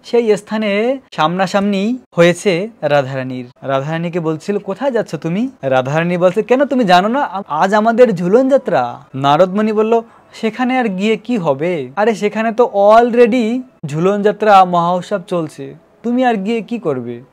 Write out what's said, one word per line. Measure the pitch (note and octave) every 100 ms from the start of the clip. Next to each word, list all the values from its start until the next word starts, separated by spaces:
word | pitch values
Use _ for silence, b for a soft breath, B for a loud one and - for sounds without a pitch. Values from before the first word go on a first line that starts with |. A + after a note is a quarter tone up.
সেই | - A#3+ A#3 G3
স্থানে | - G#3+ G#3+ G3+ A#3 C4+ _
সামনাসামনি | - D#3 F3+ F#3 G3+ G3+ G3 G#3 B3+ - -
হয়েছে | E3+ E3+ G#3 E3+ G#3+ -
রাধারানীর। | D3+ D3 C3 C3+ B2+ B2+ B2 _
রাধারানীকে | C3+ C3+ C#3+ E3 E3+ E3+
বলছিল, | D#3+ D#3+ - G3+
"কোথায় | G3+ F#3+ C#4
যাচ্ছ | A3+ - D#3+
তুমি?" | E3 F3+ C4 -
রাধারানী | C3+ C3 C3 D#3 E3+ F3+
বলছে, | F3+ F#3+
"কেন, | G#3 C4 C#4+
তুমি | C4
জানো | G#3 F3+ G#3
না | B3+ C#4+ F#3 G3+
আজ | D3+ F#3+
আমাদের | G#3+ G#3+ A#3 B3
ঝুলন | F3 F3 A3 C4
যাত্রা?" | C4+ C4 D#3+ A#2+ B2+ - C3
নারদমণি | C#3 D3+ F#3 G3 G#3+
বলল, | G#3+ A3 A#3 A3+ b b
"সেখানে | - A3 A3 B3+ C4
আর | A#3
গিয়ে | F#3 G#3 A3
কি | - A#3+
হবে? | E3 C3+ E3+ E3+ B2+ D3
আরে | G#3+ G3
সেখানে | G3+ G#3+ A3+
তো | A3 A#3+ G3+
already | G3+ A3 B3 A#3 A#3+ B3+ A3 B3+ B3+ _ D3+
ঝুলন | D3 F3+ G#3
যাত্রা | G#3 G3+ G#3+ G3 F#3
মহোৎসব | F3 E3+ F3+ F3 G3+ F3
চলছে, | F3+ D#3 - C3+ D3 _ _
তুমি | A3+ A#3+ B3+
আর | A3
গিয়ে | F#3+ A#3
কি | G#3 A#3+
করবে?" | E3+ C3 A#2+ A#2+ C3+